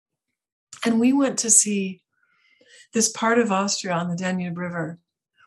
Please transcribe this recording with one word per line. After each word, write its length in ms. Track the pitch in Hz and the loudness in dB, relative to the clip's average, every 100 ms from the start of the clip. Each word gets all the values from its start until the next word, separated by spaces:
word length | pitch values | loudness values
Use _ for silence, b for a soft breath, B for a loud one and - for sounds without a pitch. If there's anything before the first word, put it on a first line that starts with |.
| _ _ _ _ _ _ - - | _ _ _ _ _ _ -20 -6
and 140 | 240 226 | 0 2
we 140 | 247 | 4
went 260 | 277 262 - | 4 2 0
to 100 | 226 | 2
see 500 | - 208 202 190 180 _ b b b b b b b b | 2 2 0 -4 -8 _ b b b b b b b b
this 160 | 226 220 | -2 -2
part 300 | - 226 233 | 0 2 2
of 140 | 214 | 2
Austria 400 | 190 202 - 190 | 0 0 -4 -4
on 160 | 170 175 | -4 -4
the 80 | 175 | -4
Danube 420 | 185 185 175 170 | -4 -4 -4 -6
River 400 | 180 170 160 170 _ _ _ b | -6 -6 -8 -10 _ _ _ b